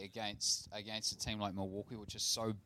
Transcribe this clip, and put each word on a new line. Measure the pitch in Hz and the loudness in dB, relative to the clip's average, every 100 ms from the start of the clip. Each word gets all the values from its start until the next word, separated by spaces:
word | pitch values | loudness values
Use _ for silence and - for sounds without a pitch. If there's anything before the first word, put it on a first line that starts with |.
against, | 95 113 104 104 - - - | -4 -2 -2 0 2 2 0
against | 104 107 110 - | -6 -4 -2 -2
a | 101 | 0
team | 127 107 | 0 2
like | 101 | 2
Milwaukee, | 95 95 98 - 113 | 2 0 -2 -4 -8
which | 101 104 | -6 0
is | |
so | - 117 113 101 | 2 4 2 0